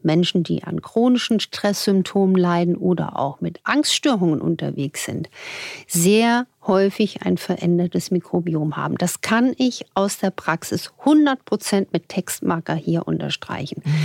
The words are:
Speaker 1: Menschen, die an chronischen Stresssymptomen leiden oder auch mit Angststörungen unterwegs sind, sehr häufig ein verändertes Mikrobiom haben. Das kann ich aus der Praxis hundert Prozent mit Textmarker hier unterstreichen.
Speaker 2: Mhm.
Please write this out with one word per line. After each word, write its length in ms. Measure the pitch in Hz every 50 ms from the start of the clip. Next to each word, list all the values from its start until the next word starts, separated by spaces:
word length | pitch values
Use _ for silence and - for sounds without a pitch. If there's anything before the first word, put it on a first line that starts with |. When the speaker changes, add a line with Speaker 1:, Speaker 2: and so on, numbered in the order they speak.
| -
Speaker 1:
Menschen, 400 | 214 156 170 175 - - 185 160
die 180 | - 165 -
an 180 | - - 170 -
chronischen 600 | - - - 226 233 254 247 233 - - 226 208
Stresssymptomen 960 | - - - - - 202 202 - - 214 196 190 180 - - 196 196 190 190
leiden 400 | 185 180 175 175 170 175 175 175
oder 420 | - - 180 170 165 156 - - -
auch 220 | 135 139 143 -
mit 180 | 175 165 170 - _
Angststörungen 760 | - 233 294 302 - - - - 294 247 185 180 165 151 -
unterwegs 640 | - 165 170 - 143 143 - 143 139 147 - - -
sind, 240 | - - - 160 - - - - - - - - - - - - -
sehr 580 | - 170 165 190 208 220 233 233 233 240 254 - _ _ -
häufig 580 | - 190 190 196 196 - - 214 196 - -
ein 140 | - 185 180
verändertes 760 | - - - 180 - - 175 175 175 175 175 - 180 - -
Mikrobiom 640 | 185 175 - - - 180 170 175 160 151 151 156 143
haben. 200 | 147 143 151 -
Das 260 | - 175 175 - -
kann 320 | - - 220 233 247 262 - -
ich 260 | 254 247 - - - - _
aus 240 | 196 196 202 - -
der 120 | - 190
Praxis 600 | - - - - 160 165 - - 214 175 - - - - -
hundert 400 | 277 311 302 294 285 262 - _
Prozent 480 | - 214 - - - 208 196 196 -
mit 160 | - 170 - -
Textmarker 640 | - 190 - - - - - 190 175 165 - 156 156
hier 340 | 160 - - 165 165 - -
unterstreichen. 720 | 165 165 151 143 147 - - - - - 147 - - - -
Speaker 2:
Mhm. 60 | 143 151 156